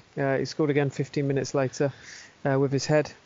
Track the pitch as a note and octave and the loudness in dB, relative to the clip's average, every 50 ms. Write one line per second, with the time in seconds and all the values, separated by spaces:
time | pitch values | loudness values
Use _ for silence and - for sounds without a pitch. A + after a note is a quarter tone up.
0 | - _ - D#3 C#3 C3+ C3+ C3 C3+ C3+ - - D#3+ D3 C#3 D3 C#3+ C3+ - - | -20 _ -6 -2 0 0 2 0 0 -2 0 0 2 2 4 2 2 0 -2 -4
1 | C#3 - - D3 C#3+ C#3 C#3 C3+ B2+ - - C#3+ C3+ B2 - - D3 C3+ - - | -6 -4 -4 -2 -2 0 0 -2 -2 -2 -2 -2 -2 -2 -2 -2 -2 -2 -4 -6
2 | - - - - - - - - - C#3+ C3+ C3+ C#3+ C3+ C#3 C3+ - - D#3 D3+ | -18 -20 -20 -20 -20 -20 -10 -4 -2 0 2 2 2 2 0 0 0 2 2 2
3 | D3 - - - _ | 2 0 -6 -20 _